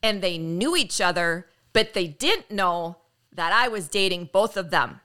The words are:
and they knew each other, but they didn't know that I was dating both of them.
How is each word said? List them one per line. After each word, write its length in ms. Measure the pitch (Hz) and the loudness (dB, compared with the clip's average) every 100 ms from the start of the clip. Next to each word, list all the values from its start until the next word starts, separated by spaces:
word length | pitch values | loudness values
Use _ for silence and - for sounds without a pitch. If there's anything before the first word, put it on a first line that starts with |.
and 180 | 220 208 | -2 0
they 160 | 185 170 | -2 -2
knew 400 | 165 165 254 349 | -4 -2 0 0
each 240 | 247 - | -2 0
other, 460 | 185 175 170 170 185 _ _ | 0 2 0 -2 -6 _ _
but 220 | 226 220 | 0 0
they 140 | - 175 | -2 -4
didn't 420 | 143 294 427 269 | -2 0 0 -2
know 480 | 208 185 175 170 175 _ _ _ | -2 0 0 -4 -8 _ _ _
that 200 | - 165 | -4 2
I 160 | 208 247 | 4 2
was 200 | 214 160 | 0 -4
dating 420 | 202 190 180 175 | 0 0 0 0
both 240 | 190 220 214 | 2 2 -2
of 140 | 175 | -2
them. 300 | 165 123 - | 0 0 -4